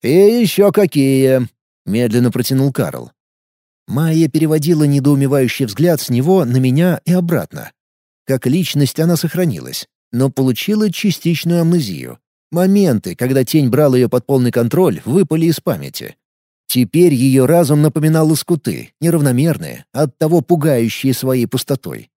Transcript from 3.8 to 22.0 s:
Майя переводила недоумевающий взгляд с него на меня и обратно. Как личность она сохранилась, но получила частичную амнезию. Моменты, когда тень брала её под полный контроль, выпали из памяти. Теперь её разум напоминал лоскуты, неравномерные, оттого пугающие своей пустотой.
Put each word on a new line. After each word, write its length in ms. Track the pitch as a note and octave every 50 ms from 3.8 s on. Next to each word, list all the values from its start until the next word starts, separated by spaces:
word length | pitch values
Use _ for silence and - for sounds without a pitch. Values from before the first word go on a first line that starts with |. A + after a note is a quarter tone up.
| _ -
Майя 400 | - B2+ D#3+ E3 D#3+ D#3+ E3 D3+
переводила 540 | - D#3+ D#3+ D#3 D#3 D#3+ D3 D3+ F3+ D#3 D3+
недоумевающий 800 | C#3+ C#3+ C#3+ C3 C#3+ D3 C#3 C#3 C3+ C3+ C#3 C3 A#2+ - - C#3
взгляд 340 | A2+ G2+ F#2+ D3+ F3+ E3+ D3
с 100 | - -
него 360 | B2+ A#2+ C3 D#3+ F#3+ F#3+ F3
на 120 | A#2+ A#2+ C3
меня 440 | C3 C3 B2+ C#3+ E3+ F3+ E3+ - _
и 60 | -
обратно. 600 | E3+ F3+ F3+ E3+ E3+ C#3+ E2 - - C#3 - - _ _ _ _ _ _ _ _ _ _ _
Как 200 | - C3+ B2+ -
личность 540 | B2+ C3 F3+ F3+ - - C#3+ C#3+ C3 - -
она 160 | D#3+ E3+ F3
сохранилась, 720 | D#3 - D#3+ - E3+ F#3 E3+ A2 D#2+ B1 B1+ - - - _ _ _ _ _
но 180 | - A#2+ C3 C#3
получила 640 | - - C3+ C3 B2 - - - G#3 G#3+ G#3+ G#3+
частичную 680 | E3+ - - G#3 E3 - - E3+ E3+ D3 - E3 E3+ F3
амнезию. 580 | E3+ D#3+ F3 F3 C#3+ G#2 F2+ C#2+ B1+ B1 B1 - _ _ _ _ _ _
Моменты, 640 | - E3+ F3+ F#3+ G3 G3+ G3+ F3 B2+ G#2 - F#2+ E2+
когда 280 | - B2 B2+ C3 C3+ C3
тень 260 | - - D#3 C#3+ B2+
брала 260 | A2 C3+ D3+ C#3+ B2+
её 120 | B2+ B2+ A#2
под 200 | - B2+ - -
полный 240 | C#3 C3+ B2 B2
контроль, 500 | A2+ A#2+ A#2 A#2 G#2+ F3 F#3 E3 G#2 D#2+ -
выпали 420 | - D#3+ F#3 F#3+ D3 D#3 E3 E3 E3+
из 120 | D#3+ -
памяти. 560 | - - B2+ E2+ C#2 C#2 - - - G#1 - _ _ _ _ _ _ _ _ _ _ _
Теперь 480 | - B2+ B2 - - D#3+ F3 F3 D3+
её 320 | B2 B2 C3+ C3 C3+ C3 B2+
разум 340 | D#3+ E3+ F3 B2+ D3+ D3
напоминал 460 | D3 D#3 - D#3+ D3 D#3 D#3 D#3+ D#3 D3+
лоскуты, 680 | E3 C#3+ - - F3 D#3 _ - F2 A#1+ A#1 - _ _
неравномерные, 840 | D3+ E3 E3 E3 C#3+ C#3 B2 A#2+ C#3+ E3 D3+ - E2 D2 A#1+ B1+ - _
оттого 500 | _ B2 D3+ C#3+ - _ D#3+ D#3 E3 F3
пугающие 720 | C3+ _ F3+ E3 C#3+ D#3+ C#3+ A#2+ A#2 A2+ - - - C3+ B2
своей 320 | - - C3 C3 B2+ A#2+ A2
пустотой. 640 | - B2+ - - C#3+ C3 _ F2 C2+ A1